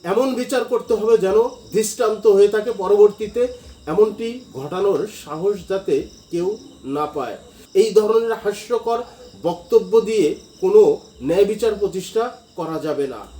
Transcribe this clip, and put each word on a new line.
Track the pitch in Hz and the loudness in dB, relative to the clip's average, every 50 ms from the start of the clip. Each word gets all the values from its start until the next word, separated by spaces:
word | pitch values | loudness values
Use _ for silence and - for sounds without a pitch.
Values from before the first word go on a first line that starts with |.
| - | -4
এমন | 175 196 226 262 269 240 | -2 0 0 0 0 -2
বিচার | 233 247 - 269 247 233 | -4 -6 -4 -4 -4 -2
করতে | - 247 214 - - 233 | -2 -4 -4 -2 -2 -2
হবে | 202 208 226 226 | -2 2 2 2
যেন | 202 185 190 202 220 233 254 - - - - | 4 2 2 2 2 2 2 -4 -12 -18 -4
দৃষ্টান্ত | - 208 214 - - - 240 214 214 202 - | -4 -4 -2 -4 -4 -2 -2 -2 -2 2 4
হয়ে | 220 196 196 202 | 4 6 6 6
থাকে | 208 208 214 208 240 | 4 4 -2 -4 -4
পরবর্তীতে। | 220 196 190 190 202 208 208 202 202 - 220 208 - 240 247 254 - - - - - - - | -6 -4 0 2 6 6 6 6 4 0 -10 -6 -2 -2 -2 -2 -4 -12 -20 -20 -20 -16 -10
এমনটি | - 160 190 214 220 202 - 226 233 240 254 247 - - | -4 2 2 2 2 0 -8 -8 -8 -10 -12 -16 -16 -14
ঘটানোর | 135 135 - 175 185 196 202 185 139 - - - - - | -12 -10 -8 -6 -2 0 0 0 -2 -4 -6 -10 -16 -14
সাহস | 151 147 156 180 202 208 180 170 - | -12 -10 -4 -4 -4 -4 -4 -6 -6
যাতে | 190 185 - - 147 - - - - - _ _ | -6 -6 -2 -2 -2 -2 -2 -6 -16 -20 _ _
কেউ | 175 170 175 190 214 - - - - - - | -6 -4 -4 -4 -6 -8 -14 -20 -20 -18 -12
না | 131 139 147 151 | -8 -6 -6 -6
পায়। | 147 - 147 127 117 101 - - - _ - - _ _ | -6 -6 -8 -8 -8 -10 -14 -18 -20 _ -20 -20 _ _
এই | 190 220 220 190 | 2 2 4 4
ধরনের | 214 214 208 226 226 226 226 226 | 2 2 4 0 0 0 0 -4
হাস্যকর | 226 - 208 202 - - - 240 226 - 226 233 233 240 - - - - - - - - | -4 -4 -8 -8 -8 -8 -6 -6 -4 -2 -4 -4 -4 -6 -10 -18 -20 -20 -20 -20 -6 -6
বক্তব্য | 165 170 - - - 240 220 190 185 208 226 | -6 -6 -6 -6 2 2 2 2 4 2 2
দিয়ে | 196 208 220 214 165 151 - - - - - - | 2 2 0 2 2 0 0 -4 -12 -20 -10 -4
কোনো | 185 190 202 220 202 151 - - - - _ - 123 | -2 6 6 8 6 6 4 0 -6 -20 _ -10 -4
ন্যায় | 139 165 196 202 | -2 2 2 2
বিচার | 196 214 214 233 220 208 | 2 0 -2 -2 -2 -2
প্রতিষ্ঠা | 196 202 185 160 190 180 - - 220 233 247 - - _ _ _ | -2 -4 -4 -4 -6 -10 -4 -4 -4 -4 -4 -8 -14 _ _ _
করা | 180 165 160 160 151 | -10 -8 -6 -6 -6
যাবে | 139 156 147 139 143 | -4 -4 -4 -4 -4
না। | 131 120 104 101 - - | -6 -6 -12 -16 -20 -20